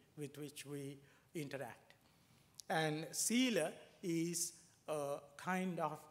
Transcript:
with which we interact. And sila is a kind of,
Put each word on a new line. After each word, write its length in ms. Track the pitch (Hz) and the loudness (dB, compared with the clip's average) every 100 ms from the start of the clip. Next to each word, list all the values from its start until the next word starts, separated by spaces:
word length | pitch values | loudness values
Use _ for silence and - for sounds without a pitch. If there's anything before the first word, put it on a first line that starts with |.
| - - | -18 -10
with 200 | 143 139 | -10 -8
which 280 | 147 131 135 | -10 -10 -8
we 320 | 143 139 139 - - - | -6 -6 -10 -16 -20 -10
interact. 600 | 175 143 135 123 - - - - - - - - - - | -6 -4 -4 -6 -10 -18 -20 -20 -20 -20 -20 -20 -10 0
And 360 | 180 156 151 160 | 2 4 0 -2
sila 600 | - - 233 254 202 160 226 - - | 0 4 6 6 4 2 -2 -16 -6
is 520 | 190 165 170 170 - - - - - | 0 2 2 0 -2 -6 -20 -14 -4
a 300 | 151 143 143 - - | -2 -2 -4 -8 -8
kind 420 | - 185 185 170 | 0 0 0 0
of, 200 | 156 151 - | -2 -2 -12